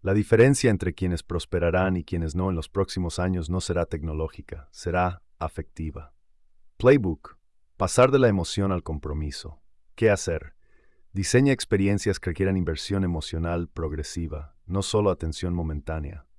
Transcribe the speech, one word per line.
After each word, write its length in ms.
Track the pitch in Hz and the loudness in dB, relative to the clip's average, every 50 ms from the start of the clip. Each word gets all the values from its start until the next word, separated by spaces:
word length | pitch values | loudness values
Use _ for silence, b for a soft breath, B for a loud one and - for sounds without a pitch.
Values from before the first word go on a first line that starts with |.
La 120 | - 95 98 | 0 2 2
diferencia 560 | 107 104 - 117 107 120 135 143 - - 123 | 2 4 4 6 8 8 8 6 4 4 2
entre 240 | 104 87 - 92 - | 2 2 -2 -4 -4
quienes 300 | - 92 90 87 82 - | -2 -2 -2 -2 -2 -4
prosperarán 720 | - 87 85 - - - 87 85 85 87 90 92 95 92 | -4 -6 -6 -4 -2 -2 0 0 2 2 2 2 2 0
y 60 | 90 80 | -2 -2
quienes 320 | - - 85 82 78 73 | -4 -4 -2 -2 -2 -2
no 140 | 90 92 95 | -2 -2 0
en 60 | 90 | -2
los 140 | 82 80 - | -2 -6 -4
próximos 500 | - 98 95 - - 95 90 85 - - | -2 -2 -2 -2 -2 -4 -4 -4 -2 -2
años 300 | 90 92 92 90 80 78 | -2 0 0 -2 -2 -2
no 100 | 90 92 | -2 -4
será 260 | - - 90 87 85 | -2 -2 -2 -2 -2
tecnológica, 840 | - - 78 78 80 78 78 78 78 - - - - - 78 - - | -2 -4 -6 -6 -6 -4 -4 -4 -6 -6 -14 -16 -14 -14 -16 -16 -18
será 500 | - - - 87 85 90 90 90 90 - _ _ _ _ | -20 -8 -6 -2 0 0 0 0 -2 -6 _ _ _ _
afectiva. 760 | 82 80 - - 78 - - - 80 78 69 - 76 - _ _ _ _ _ _ _ _ _ - - - _ | -8 -8 -8 -10 -12 -12 -10 -10 -10 -8 -8 -12 -16 -16 _ _ _ _ _ _ _ _ _ -20 -20 -20 _
Playbook. 600 | _ - 127 143 139 104 92 78 - - - - _ _ _ _ _ _ _ _ | _ 6 6 6 6 4 0 -4 -4 -10 -20 -20 _ _ _ _ _ _ _ _
Pasar 360 | - 85 - - - 123 135 | -4 -4 0 4 4 6 6
de 80 | 135 135 | 6 4
la 80 | 127 | 4
emoción 440 | 117 101 95 85 - - 101 98 98 | 4 4 2 -2 -2 -2 -2 0 0
al 120 | 95 87 - | 0 -2 -2
compromiso. 800 | - 78 73 - 76 73 78 76 71 71 - - - - - _ - _ _ _ _ - | -6 -8 -8 -6 -6 -6 -4 -6 -6 -8 -10 -14 -14 -16 -18 _ -20 _ _ _ _ -4
¿Qué 140 | - 113 110 | 2 4 4
hacer? 440 | 101 95 - 92 82 73 - - - _ _ _ - _ _ - _ _ - - - | 4 2 0 -4 -4 -6 -6 -12 -20 _ _ _ -20 _ _ -20 _ _ -20 -8 -6
Diseña 380 | 98 95 - - 123 135 139 | -4 -2 2 4 4 6 4
experiencias 680 | 131 - - - 113 95 98 98 101 101 - 107 95 - | 2 0 0 0 0 2 2 2 0 0 0 -2 -2 -2
que 100 | - 92 | -4 -6
requieran 280 | 82 - 95 95 95 | -2 -2 0 0 0
inversión 460 | 92 87 76 80 76 - - 98 98 95 | 0 0 -2 -4 -6 -4 -4 -2 -2 0
emocional 640 | 87 85 78 - - - 82 82 85 87 85 85 | -2 -2 -4 -6 -6 -6 -4 -2 -2 -2 -4 -4
progresiva, 880 | - - - 82 76 76 76 76 - - 87 82 78 73 73 76 - - _ _ | -6 -6 -6 -6 -4 -4 -6 -8 -8 -6 -6 -6 -6 -8 -10 -12 -14 -18 _ _
no 160 | - 87 98 | -4 -4 -4
solo 280 | 98 - - 107 104 98 | -2 0 0 2 2 2
atención 440 | 90 - - 80 78 - - 90 87 | 2 0 -4 -6 -4 -4 -4 -4 -2
momentánea. 720 | 87 82 78 76 73 - - 80 80 76 69 - - - _ _ | -2 -4 -4 -6 -6 -6 -6 -6 -6 -6 -8 -10 -14 -18 _ _